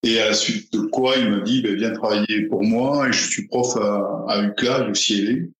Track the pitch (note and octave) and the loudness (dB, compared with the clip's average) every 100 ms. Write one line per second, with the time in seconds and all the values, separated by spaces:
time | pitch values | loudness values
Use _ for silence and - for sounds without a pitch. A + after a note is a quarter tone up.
0 | A#2 A2+ G#2+ G#2+ - A2 - A2+ G#2+ - | 2 2 2 2 0 -4 -4 -4 -2 0
1 | C3 C3 A2+ G2+ G2 C3 A2 G2 A2 - | 2 2 2 0 2 0 0 0 -2 -2
2 | G#2+ G#2+ G#2 G#2+ - G2 G2+ A2+ C3 C#3+ | 0 0 0 0 0 0 2 2 2 0
3 | C3+ - - - - B2 B2 A#2+ G#2 G2+ | 0 0 -2 -4 -4 -2 0 0 0 0
4 | G2 F#2+ F#2 G#2 G#2 - B2 C3 G#2+ G#2 | -2 -4 -2 0 0 0 0 0 0 0
5 | - G#2 G#2 C3 E3+ - | 0 0 2 0 -4 -10